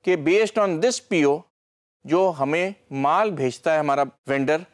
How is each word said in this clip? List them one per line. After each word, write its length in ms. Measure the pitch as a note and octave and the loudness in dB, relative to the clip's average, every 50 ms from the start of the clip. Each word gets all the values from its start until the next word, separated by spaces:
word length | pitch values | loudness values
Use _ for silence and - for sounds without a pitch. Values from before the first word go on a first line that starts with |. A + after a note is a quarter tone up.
| _ | _
कि 100 | F#3 F3+ | 0 -2
based 400 | E3 C#3 D#3 F3+ G#3 A3 G#3 - A3 | 0 2 0 2 2 2 0 0 -2
on 200 | G#3 G3 F3 D#3 | 0 0 0 0
this 200 | F#3+ B3+ A#3+ - _ _ | 0 -2 -2 -4 _ _
P 120 | G#3 E3 D3 | 0 2 2
O 140 | C#3+ C#3+ D#3+ - _ _ _ _ _ _ _ _ _ _ _ _ | 2 2 0 -4 _ _ _ _ _ _ _ _ _ _ _ _
जो 220 | C3 D#3 F3+ F#3+ F#3 | -2 0 2 2 2
हमें 460 | E3 C#3 C#3 C#3 D3+ E3+ F3+ F#3+ G3+ _ _ _ C#3 | 0 -2 -2 -2 0 -2 -2 -4 -6 _ _ _ -6
माल 380 | C#3 C3+ C#3+ D#3+ F#3 A3 G#3+ | -2 0 0 2 2 0 -2
भेजता 420 | F3+ D3 C3+ B2+ A#2+ - - E3+ D#3+ | -2 -2 -4 -4 -4 -4 -2 0 0
है 60 | D#3 | 0
हमारा 240 | D3+ D3 C#3 C#3+ C#3 C3 _ _ _ | 0 0 0 0 0 -4 _ _ _
वेंडर 380 | - C#3 C#3 C3+ C3 D3+ D#3+ F3+ _ | -4 -2 0 2 0 0 -2 -2 _